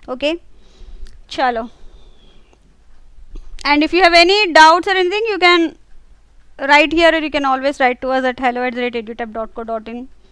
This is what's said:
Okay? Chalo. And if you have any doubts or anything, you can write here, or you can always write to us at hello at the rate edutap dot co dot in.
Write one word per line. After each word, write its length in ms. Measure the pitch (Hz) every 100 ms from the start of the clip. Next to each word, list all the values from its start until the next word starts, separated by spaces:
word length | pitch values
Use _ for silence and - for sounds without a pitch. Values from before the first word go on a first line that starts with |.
| -
Okay? 360 | 254 285 339 - - - - - - - - -
Chalo. 420 | - 254 233 233 - - - - - - - _ _ _ _ _ - - - - - - -
And 180 | 277 294
if 120 | 311
you 80 | 339
have 100 | 349
any 400 | 339 339 403 403
doubts 340 | 311 320 359 392
or 20 |
anything, 340 | 381 359 415 453
you 120 | 381
can 380 | 359 349 330 - - - - - _ _ - -
write 340 | 277 294 311
here, 220 | 320 330
or 40 | 320
you 120 | 302
can 160 | 294 277
always 340 | 262 269 285
write 220 | 254 247
to 80 | 262
us 140 | 262
at 160 | 254 247
hello 220 | 254 240
at 120 | 254
the 80 | 240
rate 120 | 247
edutap 380 | 233 220 233 226
dot 220 | 226 220
co 100 | 233
dot 240 | 226 226 220
in. 200 | 240 254 - _